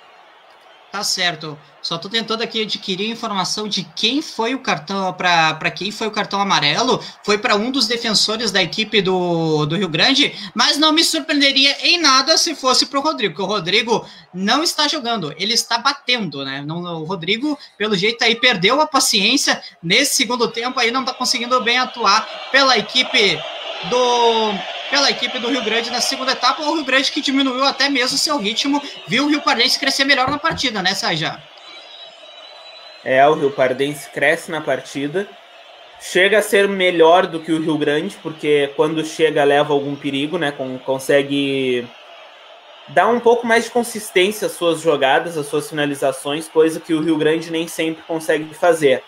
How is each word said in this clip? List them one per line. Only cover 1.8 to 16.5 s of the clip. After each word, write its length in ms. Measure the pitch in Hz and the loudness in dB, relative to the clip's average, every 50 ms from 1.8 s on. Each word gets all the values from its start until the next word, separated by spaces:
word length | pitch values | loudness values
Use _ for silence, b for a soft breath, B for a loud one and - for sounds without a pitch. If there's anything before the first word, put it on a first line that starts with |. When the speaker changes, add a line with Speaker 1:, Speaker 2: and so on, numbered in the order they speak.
Speaker 1:
Só 160 | - - 170 165 | -8 -6 -6 -6
tô 100 | - 196 | -6 -4
tentando 340 | 202 226 220 226 226 220 | -4 -4 -2 -2 -4 -4
aqui 220 | 233 226 - 226 214 | -4 -4 -4 -4 -4
adquirir 480 | 196 - - - - 190 175 202 220 | -4 -6 -8 -6 -6 -4 -4 -4 -4
informação 560 | 233 226 - 220 202 190 180 - - 214 214 214 | -6 -6 -6 -6 -4 -4 -4 -4 -4 -6 -6 -4
de 160 | 202 202 165 - - - | -4 -6 -6 -6 -8 -2
quem 240 | - 220 254 294 | -2 0 0 0
foi 340 | 302 - - - 226 233 269 | -4 -4 -4 -4 -2 -2 -2
o 40 | 254 | -4
cartão, 520 | - 233 190 156 147 - 196 196 190 185 | -2 -2 -4 -4 -4 -6 -4 -2 -2 -4
pra, 420 | 175 - 185 180 175 165 160 156 156 | -4 0 0 2 4 4 4 2 0
pra 140 | 151 170 170 | 0 -4 -4
quem 220 | 165 - 180 202 | -4 -4 -8 -8
foi 160 | 202 - 226 214 | -6 -6 -6 -4
o 40 | |
cartão 280 | 214 214 202 202 - 196 | -4 -4 -4 -2 -2 -2
amarelo. 640 | 202 196 180 156 147 143 151 185 240 254 214 165 B B B B | 0 2 2 2 2 2 0 2 2 2 0 0 B B B B
Foi 160 | - - 208 202 | -2 0 0 0
pra 200 | 208 247 214 202 | 2 0 0 0
um 120 | 214 254 | 0 0
dos 160 | 262 277 262 | 0 0 0
defensores 640 | - 247 233 233 233 208 196 - - 214 220 240 214 | 0 -2 -4 -2 0 0 0 0 0 -2 -2 -2 -2
da 140 | 180 196 185 | 0 0 0
equipe 380 | 170 - - 220 214 - 208 | 0 -2 -4 -4 0 0 0
do, 640 | 190 185 185 185 180 175 170 165 165 160 156 151 151 | 2 2 0 0 0 0 0 0 0 0 0 0 0
do 100 | 151 160 | 0 0
Rio 140 | 190 196 180 | -2 -2 -2
Grande, 440 | 151 160 196 247 269 254 285 175 B B 202 190 B | 0 0 2 2 2 2 2 0 B B -14 -8 B
mas 220 | 214 247 294 302 285 | 0 0 0 2 2
não 160 | 311 311 302 | 2 2 4
me 100 | 320 330 | 4 2
surpreenderia 840 | - - 320 285 - 311 285 277 277 269 269 269 277 277 - 247 | 2 0 -2 -4 -2 0 2 2 2 4 4 2 2 2 0 0
em 140 | 302 339 349 | 0 0 2
nada 380 | 330 285 262 262 262 262 320 - | 4 4 4 4 4 2 2 2
se 180 | - 339 294 | 2 0 -2
fosse 300 | - - 254 247 - - | -2 0 0 2 2 0
pro 160 | - - 277 | 0 0 -2
Rodrigo, 340 | - 311 320 - 226 190 151 | -2 -2 -2 -2 -2 -4 -4
porque 100 | - 196 | -4 -4
o 80 | 180 214 | -2 -2
Rodrigo 540 | 208 165 170 185 220 247 226 226 175 B B B B B B - | -4 -2 0 0 0 2 2 0 -2 B B B B B B -8
não 300 | 180 190 208 240 285 330 | -4 -2 0 0 2 0
está 240 | 349 - - 302 285 | -2 -2 -2 -2 -2
jogando, 480 | 311 311 233 233 233 220 160 143 - 151 | -2 -4 -4 -4 -4 -4 -4 -6 -8 -6
ele 160 | 185 214 233 | -4 -2 -2
está 240 | - - - 226 233 | -2 -2 -2 -2 -2
batendo, 680 | 226 277 285 - - - 247 240 208 160 143 139 139 | 0 -2 -2 -2 -4 -4 -2 -2 -2 -4 -6 -8 -8
né? 180 | 135 | -8